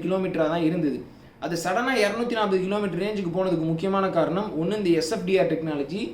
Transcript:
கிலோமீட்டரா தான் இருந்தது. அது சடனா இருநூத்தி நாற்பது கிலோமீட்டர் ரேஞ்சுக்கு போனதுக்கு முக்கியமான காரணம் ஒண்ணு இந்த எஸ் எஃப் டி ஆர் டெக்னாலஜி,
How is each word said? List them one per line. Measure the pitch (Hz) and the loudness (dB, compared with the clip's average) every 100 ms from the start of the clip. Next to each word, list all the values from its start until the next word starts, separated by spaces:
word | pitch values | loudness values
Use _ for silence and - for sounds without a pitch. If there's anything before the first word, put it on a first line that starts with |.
| 175 | 0
கிலோமீட்டரா | 190 185 - 151 170 | 0 0 0 0 2
தான் | 160 | 2
இருந்தது. | 175 151 123 - - - - 156 | 2 0 -2 -6 -18 -20 -10 -6
அது | 170 180 | -4 -2
சடனா | 214 254 247 202 | 0 0 2 2
இருநூத்தி | 220 240 226 | 0 -2 0
நாற்பது | 208 190 185 | 2 2 0
கிலோமீட்டர் | 208 202 170 202 | 0 -2 -2 -2
ரேஞ்சுக்கு | 208 175 170 | -2 -2 0
போனதுக்கு | 190 170 160 | 0 0 0
முக்கியமான | 160 190 196 190 170 | 0 0 2 2 2
காரணம் | 151 175 214 151 | 2 0 -2 -2
ஒண்ணு | 175 214 | -2 0
இந்த | 190 160 | 2 2
எஸ் | 156 214 | 2 -2
எஃப் | 180 | 2
டி | 190 | 2
ஆர் | 170 | 2
டெக்னாலஜி, | 160 160 147 139 190 339 | 0 -2 -4 -4 -4 -6